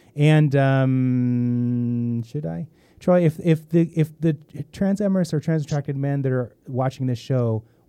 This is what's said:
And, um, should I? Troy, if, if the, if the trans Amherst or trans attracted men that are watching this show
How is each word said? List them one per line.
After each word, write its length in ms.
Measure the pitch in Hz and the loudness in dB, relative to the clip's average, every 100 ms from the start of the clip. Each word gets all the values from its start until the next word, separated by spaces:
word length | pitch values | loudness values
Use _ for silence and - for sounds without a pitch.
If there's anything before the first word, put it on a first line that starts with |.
| _ 147 | _ 0
And, 400 | 151 156 151 139 | 4 4 4 2
um, 1700 | 135 135 131 131 127 123 123 123 123 120 120 120 120 120 120 117 | 2 2 2 2 0 0 0 0 0 0 -2 -2 -2 -2 -2 -4
should 240 | 113 151 160 | -6 -8 -6
I? 200 | 170 160 _ _ _ | -8 -10 _ _ _
Troy, 260 | - 180 | 2 4
if, 140 | 165 - | 2 0
if 280 | 175 156 - | 0 0 2
the, 200 | 170 165 | 0 2
if 240 | 165 156 - | 0 -2 0
the 160 | 160 156 - - - | -2 -2 -8 -14 -12
trans 280 | - 196 202 | -4 -2 0
Amherst 320 | 202 190 170 | 0 0 0
or 60 | 151 | -2
trans 240 | 165 160 | -2 -2
attracted 340 | 143 147 147 139 | -2 -4 -4 -4
men 260 | 139 139 | -2 -2
that 100 | 131 | 0
are 240 | 127 120 _ - | -2 -4 _ -8
watching 400 | 127 131 131 127 | -4 -4 -2 -4
this 120 | 117 | -4
show 440 | - 131 117 110 - _ | -2 0 0 -2 -6 _